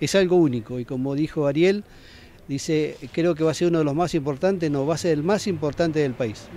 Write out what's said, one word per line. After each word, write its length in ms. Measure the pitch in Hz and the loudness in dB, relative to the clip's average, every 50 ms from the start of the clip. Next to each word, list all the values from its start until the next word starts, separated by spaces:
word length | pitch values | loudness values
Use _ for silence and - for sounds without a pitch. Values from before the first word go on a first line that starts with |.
es 140 | 151 143 - | -2 0 2
algo 220 | 196 190 175 180 | 2 4 4 6
único 420 | 180 165 143 123 120 104 - 123 123 | 4 4 4 2 -2 -4 -6 -8 -8
y 60 | 117 | -8
como 320 | - 139 127 131 139 139 | -6 -6 -4 -4 -2 -2
dijo 320 | 143 156 147 - 160 147 143 | -2 -2 -2 -2 0 0 0
Ariel, 340 | 139 156 170 190 196 208 202 - - - - - - - - - - - - | 2 2 4 2 2 0 -4 -12 -18 -20 -20 -20 -20 -20 -20 -20 -20 -18 -10
dice, 500 | - 139 135 - - 160 156 151 143 139 - - 123 | -8 -8 -6 -2 -2 0 0 0 -2 -6 -10 -14 -8
creo 220 | - 170 165 175 165 | -4 0 0 0 0
que 80 | 151 | 2
va 80 | 160 160 | 0 0
a 20 | 143 | 0
ser 140 | - 180 175 | 2 2 2
uno 100 | 170 160 | 2 2
de 60 | 156 | 2
los 100 | 147 139 | 2 0
más 200 | 160 175 - - | 0 0 0 0
importantes, 560 | 165 135 147 139 131 185 185 196 180 165 151 | -2 -2 -2 -2 0 0 0 0 0 0 0
no, 160 | 143 139 135 | 0 0 0
va 80 | 151 165 | 0 0
a 40 | 151 | 0
ser 140 | - 175 | 0 0
el 100 | 156 147 | 0 2
más 240 | 147 175 214 196 - | 2 0 0 0 0
importante 520 | 214 180 151 156 147 135 - 170 165 147 156 | -2 -4 -2 -2 -2 0 0 0 0 2 2
del 120 | 147 135 | 0 0
país. 300 | 120 - 131 110 101 - - - - | 0 -2 -4 -4 -4 -8 -12 -16 -16